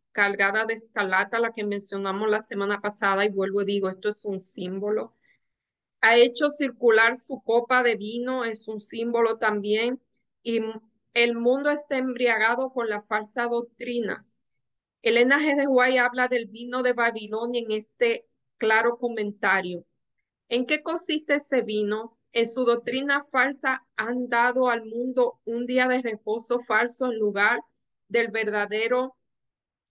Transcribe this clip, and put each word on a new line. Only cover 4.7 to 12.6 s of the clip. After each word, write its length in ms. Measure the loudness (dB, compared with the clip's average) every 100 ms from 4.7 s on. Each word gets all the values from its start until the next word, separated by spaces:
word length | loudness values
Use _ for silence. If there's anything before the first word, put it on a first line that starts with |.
| -6 -4 -4 -6 _ _ _ _ _ _ _ _ _
"Ha 160 | 4 6
hecho 320 | 6 4 -2
circular 640 | 0 -4 2 4 6 6 2
su 260 | -6 -10
copa 400 | 0 0 2 2
de 140 | 2 0
vino", 480 | -4 -6 -4 -2 -4
es 220 | -6 -8
un 120 | -10
símbolo 580 | -10 -6 -2 0 0 0
también, 640 | 0 0 0 0 0 -4 _ _ _ _
y 160 | -4 -2
m-, 240 | -2 -8 -14 _ _
"el 220 | 0 2 2
mundo 340 | 2 2 2
está 280 | -2 -2 -2
embriagado 720 | -2 0 0 2 2 0